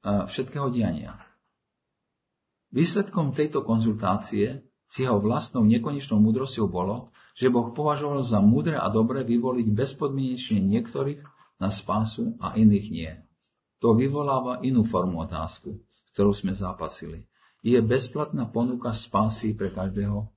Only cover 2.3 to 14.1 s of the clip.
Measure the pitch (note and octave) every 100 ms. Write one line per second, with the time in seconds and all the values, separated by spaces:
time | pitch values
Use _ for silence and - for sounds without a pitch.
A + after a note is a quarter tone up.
2.3 | _ _ _ _ B2+ F3 G3+ G3 - D3
3.3 | - D3+ C#3+ - A2+ A2 G#2 F#2+ G2+ -
4.3 | G#2 G#2 C3+ _ _ _ - C3 G#2 G#2
5.3 | C3 - C3 G#2+ A2+ C3 C#3+ C#3 G#2+ A2
6.3 | A#2+ C3+ - G2+ F2+ F#2 A#2 - _ _
7.3 | - B2+ B2 A#2 - D3+ C#3+ D3 C#3 A#2+
8.3 | G#2+ G#2 C3 E3 C#3+ G2 A2 A2+ C3 A#2
9.3 | A#2+ B2+ B2+ A2 G#2 C3+ - C#3+ C3+ C3
10.3 | B2 - G#2 F#3+ D#3 - C3+ C#3 D3 -
11.3 | _ _ _ F#2+ - - G#2 A2 - A#2
12.3 | - - A2 A2 G2+ - E2 D#2+ D#2+ -
13.3 | _ _ _ _ _ A#2 A2+ C3+